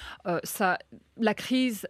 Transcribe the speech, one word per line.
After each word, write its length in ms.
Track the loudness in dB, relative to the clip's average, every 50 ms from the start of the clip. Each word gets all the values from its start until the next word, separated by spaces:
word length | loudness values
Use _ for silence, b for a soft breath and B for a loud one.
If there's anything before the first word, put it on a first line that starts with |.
| B B B B B
Euh, 140 | -2 -2 -2
ça, 360 | -2 -4 -2 0 2 2 2 0 -4 -12 -20 -20 _ _ -4 2
la 140 | 2 2
crise 540 | 2 2 -2 0 2 2 2 2 0 -2 -8